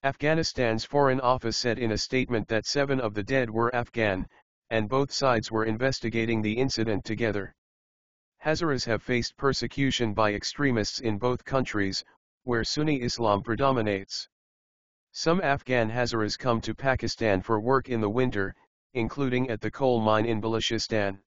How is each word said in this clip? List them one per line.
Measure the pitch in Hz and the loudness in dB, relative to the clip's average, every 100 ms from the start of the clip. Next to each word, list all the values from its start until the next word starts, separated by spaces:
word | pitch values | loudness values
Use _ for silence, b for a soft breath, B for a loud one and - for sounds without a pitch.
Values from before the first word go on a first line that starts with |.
Afghanistan's | 139 131 147 160 156 - 120 113 | -4 -2 2 2 0 0 0 0
Foreign | - 143 139 131 | 0 2 4 4
Office | 123 127 117 107 | 2 2 0 -2
said | 123 113 | 0 0
in | 120 | 0
a | 104 | -2
statement | - 131 - 117 - | 0 0 2 0 0
that | 110 - | -2 0
seven | 143 143 135 | -2 0 0
of | 113 | 0
the | 104 | -4
dead | 101 135 120 | -2 0 0
were | 110 117 | 0 0
Afghan, | 123 120 117 110 95 92 b b _ _ | 0 -4 0 0 0 -4 b b _ _
and | 113 104 | -2 0
both | 131 139 | 0 0
sides | - 135 117 104 | 0 2 2 0
were | 110 110 | -2 -2
investigating | 110 135 135 113 113 113 113 | 0 0 0 -2 -2 0 0
the | 107 110 | 0 0
incident | 135 - 113 98 - | -2 0 -2 -2 -4
together. | 107 117 101 95 _ _ _ _ _ _ _ _ _ | -4 -2 -2 -6 _ _ _ _ _ _ _ _ _
Hazaras | 151 156 165 131 117 | -2 0 0 -2 0
have | 107 | -2
faced | - 123 117 _ | 0 -2 -2 _
persecution | 139 131 117 - 135 123 117 | -2 0 -4 0 0 2 0
by | 101 107 | 2 0
extremists | 104 - - 143 117 104 - | 0 -6 -2 0 2 0 -2
in | 117 104 | -2 0
both | 123 123 - | 0 -2 -2
countries, | 135 127 104 98 92 - b _ _ | -2 0 0 -2 -2 -10 b _ _
where | 127 117 | -2 -2
Sunni | 110 - 156 143 | 0 0 0 0
Islam | 120 - 113 101 | -2 0 2 2
predominates. | 117 110 139 131 107 98 98 - - _ _ _ _ _ _ _ _ | 0 0 2 2 0 -2 -4 -12 -14 _ _ _ _ _ _ _ _
Some | - - 180 | -4 0 2
Afghan | 160 139 - 127 110 | 2 0 2 0 2
Hazaras | 117 120 117 104 - | 0 0 0 -2 -2
come | 127 113 | 0 0
to | 110 107 | -2 -4
Pakistan | 135 127 117 - 113 95 | -2 0 -2 -2 2 2
for | 87 113 | 2 -2
work | 110 135 127 | 2 0 0
in | 117 | -2
the | 107 | 0
winter, | 113 127 101 98 - b _ _ 123 | 0 0 0 -4 -6 b _ _ -4
including | 113 - 135 123 127 | -4 -2 0 0 0
at | 107 | -2
the | 107 | -6
coal | - 135 120 | 0 2 4
mine | 110 110 113 | 4 4 2
in | 113 | 0
Balochistan. | 110 113 107 113 - 107 101 98 | 0 -2 -2 -2 -2 0 0 -4